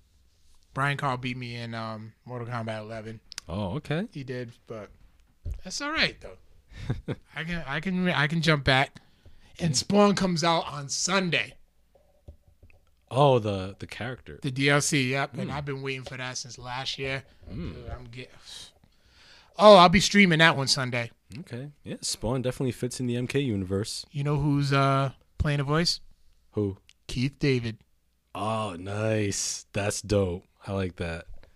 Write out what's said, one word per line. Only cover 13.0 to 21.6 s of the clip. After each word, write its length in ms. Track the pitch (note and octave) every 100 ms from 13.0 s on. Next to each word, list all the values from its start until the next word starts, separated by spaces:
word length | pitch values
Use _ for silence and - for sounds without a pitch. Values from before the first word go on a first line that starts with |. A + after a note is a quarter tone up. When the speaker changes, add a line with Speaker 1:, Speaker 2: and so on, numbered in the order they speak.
| _
Speaker 2:
Oh, 280 | B2 C#3+ B2+
the, 380 | G#2+ G2 F#2+ G2
the 80 | -
character. 540 | - A2+ B2 - C#2+
Speaker 1:
The 80 | C#3+
D 180 | B2+ C#3+
L 120 | C#3+
C, 320 | C#3+ D3+ B2+
yep. 220 | C#3 C#3+ -
And 100 | -
Speaker 2:
Mm. 40 |
Speaker 1:
I've 100 | C#3
been 160 | C#3+ C3+
waiting 220 | C3+ C3
for 140 | B2+ B2+
that 200 | B2+ B2
since 220 | B2 A2+
last 400 | B2 B2+ C3 -
year. 240 | C3+ C3+ - - -
Speaker 2:
Mm. 240 | G#2 F3
Speaker 1:
Dude, 140 | D#2+ A#2+
I'm 160 | A#2 B2
get-, 220 | A#2+ B2 - - - - _ _ _ _ _ - - - -
oh, 180 | G#3 G3+
I'll 120 | F3
be 120 | E3
streaming 400 | - G3+ F#3+ D#3+
that 160 | E3 C#3+
one 100 | C3
Sunday. 440 | - B2+ A#2+ A#2 - _ B2+
Speaker 2:
Okay. 320 | F3+ A#2+